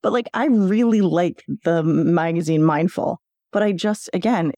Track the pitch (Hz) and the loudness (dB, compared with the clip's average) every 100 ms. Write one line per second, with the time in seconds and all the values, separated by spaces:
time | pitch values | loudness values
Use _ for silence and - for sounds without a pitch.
0 | 214 240 233 214 285 226 190 214 233 220 | -2 -2 -4 -2 0 2 2 2 2 2
1 | 185 165 175 - - 139 165 165 160 156 | 2 0 -2 -4 -10 -6 -2 0 2 2
2 | 160 170 165 165 156 156 160 151 175 - | 2 2 0 -2 0 2 2 2 -2 -2
3 | - - _ _ _ 202 208 180 208 208 | -6 -6 _ _ _ -2 0 -2 -4 -4
4 | - 185 214 220 160 | -6 -4 0 0 -2